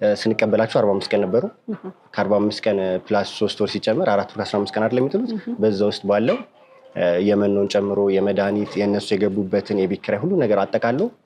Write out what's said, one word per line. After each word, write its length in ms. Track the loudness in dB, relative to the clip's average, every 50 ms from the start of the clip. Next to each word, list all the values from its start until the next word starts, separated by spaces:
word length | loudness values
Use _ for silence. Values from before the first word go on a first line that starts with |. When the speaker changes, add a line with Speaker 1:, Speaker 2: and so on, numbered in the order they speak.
| 0 0 0 2
Speaker 1:
ስንቀበላቸው 600 | 0 -2 0 2 2 2 4 2 2 2 2 2
አርባ 140 | 2 2
አምስት 180 | 2 0 -2 0
ቀን 120 | 0 0
ነበሩ። 220 | 0 2 0 0 0 0 -8 _ _ -10
Speaker 2:
እም። 220 | -10 -8 -8 -14 -16 _ _ _
Speaker 1:
ከአርባ 240 | -6 -4 0 0 2
አምስት 260 | 2 2 0 -2 -2
ቀን 160 | -2 0 0 0 0 0 -2 -2
ፕላስ 300 | -2 -2 -2 0 0 -2 -4
ሶስት 240 | -2 -2 -2 0 -2
ወር 100 | -2 -2
ሲጨመር 400 | -2 -2 -2 0 0 0 2 2
አራት 200 | 2 0 0 -2
ወር 120 | -4 -8
አስራ 140 | -6 -2 0
አምስት 180 | -2 -2 0 -2
ቀን 100 | -2 -2
አይደለም 200 | 0 2 0 0
የሚጥሉት? 280 | 0 0 -2 -2 -2 -6
Speaker 2:
እም። 220 | -6 -6 -8 -4 0
Speaker 1:
በዛ 220 | 0 0 2 2 0
ውስጥ 180 | 0 0 -2 -2 0
ባለው 300 | 2 2 2 2 0 -2 -4 -12 _ -20 -20 _ -20 -20 -20 -16 -6 -2 0 2 2 2
የመኖን 460 | 2 2 2 2 2 2 2 2 0 0
ጨምሮ 300 | 0 0 0 0 0 2 2 2
የመድኃኒት፣ 640 | 2 2 2 0 0 0 0 0 0 -2 -4 -4 -2
የእነሱ 340 | -2 0 0 0 -2 -2 -2
የገቡበትን 720 | -2 0 0 0 0 -2 -2 0 0 -2 -2 0 0 0
የቤት 220 | 0 0 -2 -4
ኪራይ 180 | -2 -4 -4 -2
ሁሉ 140 | 0 -2 0 0
ነገር 220 | 2 2 2 0
አጠቃሎ፣ 400 | 0 0 -2 -2 0 0 0 0 -2 -4 -4 _ _